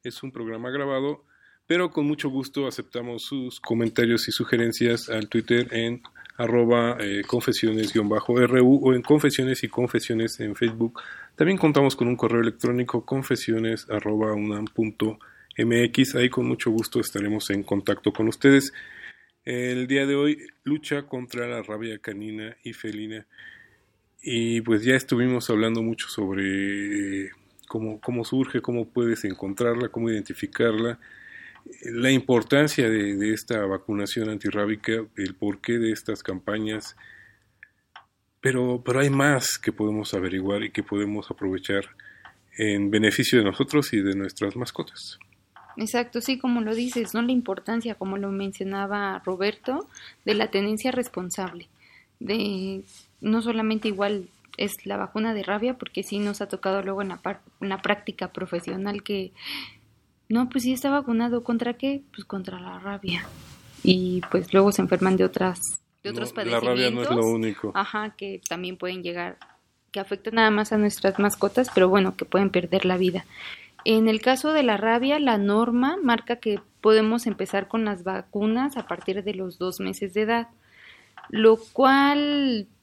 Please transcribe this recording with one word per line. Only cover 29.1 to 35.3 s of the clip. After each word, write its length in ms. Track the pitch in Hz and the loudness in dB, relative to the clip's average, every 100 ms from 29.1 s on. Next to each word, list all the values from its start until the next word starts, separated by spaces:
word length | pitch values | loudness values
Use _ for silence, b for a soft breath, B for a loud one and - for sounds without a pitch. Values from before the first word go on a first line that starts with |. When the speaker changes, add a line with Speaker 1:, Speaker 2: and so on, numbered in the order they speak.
| 110 | 0
Speaker 1:
encontrarla, 640 | 101 92 98 98 120 117 123 | -4 -6 -8 -2 0 0 -4
cómo 220 | 113 117 | -4 -2
identificarla, 880 | 110 98 - 101 - 117 107 117 120 B B B B B B - - - | -2 -6 -8 -8 0 0 2 -2 -4 B B B B B B -20 -16 -10
la 260 | 117 131 | -2 2
importancia 760 | 131 131 120 110 139 147 - 117 | 2 4 2 4 4 4 2 2
de, 280 | 110 101 101 | 2 0 0
de 180 | 107 | 0
esta 320 | 110 - 113 101 | -2 -2 -4 -2
vacunación 640 | 95 - 101 101 - 110 | -4 -4 -4 -2 -4 -4
antirrábica, 760 | 107 104 104 104 107 - 113 110 - | -4 -4 -2 -2 -2 -2 -4 -4 -8
el 180 | 95 | -8